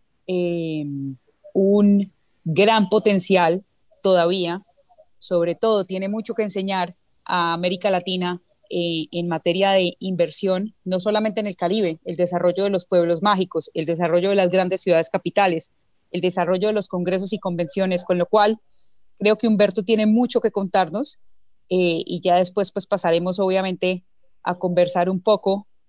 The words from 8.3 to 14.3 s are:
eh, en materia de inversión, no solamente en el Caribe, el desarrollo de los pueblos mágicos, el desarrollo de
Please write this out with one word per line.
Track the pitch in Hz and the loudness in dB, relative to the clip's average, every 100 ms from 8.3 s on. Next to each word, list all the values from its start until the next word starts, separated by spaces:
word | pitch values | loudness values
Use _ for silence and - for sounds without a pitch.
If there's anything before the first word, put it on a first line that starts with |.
| 180 _ _ - | -6 _ _ -8
eh, | 180 170 160 151 | -4 -4 -4 -6
en | 175 175 | -6 -4
materia | 160 170 185 196 | -4 -2 0 2
de | 190 175 - | 2 0 -4
inversión, | 190 175 160 - 190 185 214 - 185 | -6 -2 -2 -2 -2 -2 -4 -10 -6
no | 180 | -4
solamente | 214 214 220 220 | 0 0 -2 -4
en | 208 | -6
el | 175 | -4
Caribe, | 175 220 180 160 - | -2 0 -2 -4 -8
el | 170 | -2
desarrollo | 175 175 175 180 202 | -2 0 0 0 0
de | |
los | 190 - | -2 0
pueblos | 180 170 170 | 2 2 2
mágicos, | 202 190 185 160 - | 2 0 0 -4 -6
el | 165 160 | -6 -4
desarrollo | 165 170 175 | -2 2 2
de | 196 | 2